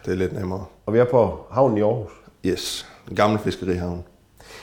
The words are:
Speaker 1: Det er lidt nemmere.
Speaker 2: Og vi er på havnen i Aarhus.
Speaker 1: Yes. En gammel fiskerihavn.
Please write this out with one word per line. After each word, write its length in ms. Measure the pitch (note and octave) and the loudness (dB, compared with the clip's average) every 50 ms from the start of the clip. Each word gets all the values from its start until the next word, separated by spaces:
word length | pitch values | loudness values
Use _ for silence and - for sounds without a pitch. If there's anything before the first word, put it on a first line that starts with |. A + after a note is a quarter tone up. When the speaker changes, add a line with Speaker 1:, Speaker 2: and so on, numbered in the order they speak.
| - | -6
Speaker 1:
Det 60 | - | -4
er 60 | F#2 F#2 | -2 0
lidt 160 | F#2+ F2 - | -2 -2 -2
nemmere. 320 | - G2 F#2 F#2 F#2 F#2 - - _ - | -4 -6 -4 -6 -6 -8 -12 -16 _ -6
Speaker 2:
Og 80 | - G#2+ | 0 4
vi 60 | A#2 | 4
er 60 | B2 | 4
på 400 | A#2+ B2+ B2 A2 F#2 E2 - - - | 4 4 4 4 4 2 -4 -10 -6
havnen 260 | F#2+ A#2+ C#3 C3 A2 G#2 | 0 2 2 2 4 2
i 40 | |
Aarhus. 300 | G#2 G#2 A#2 B2+ G#2+ F2+ - - - - _ _ - | 2 2 0 0 -4 -10 -14 -20 -20 -20 _ _ -2
Speaker 1:
Yes. 400 | F#2+ F2+ - - - - - - - - - - - | -2 -2 -2 -4 -8 -8 -10 -12 -14 -20 -20 -16 -8
En 60 | F#2 | 0
gammel 240 | F#2+ G#2 G#2+ G#2+ G#2+ | 2 4 4 4 2
fiskerihavn. 640 | - G2 F2+ - F#2 F#2 F2+ F2+ F2 F2+ F2 F2+ F2 - _ _ _ _ _ _ - - - - | 0 -2 -4 -2 -2 -2 -2 -2 -2 -4 -6 -8 -10 -14 _ _ _ _ _ _ -20 -20 -20 -20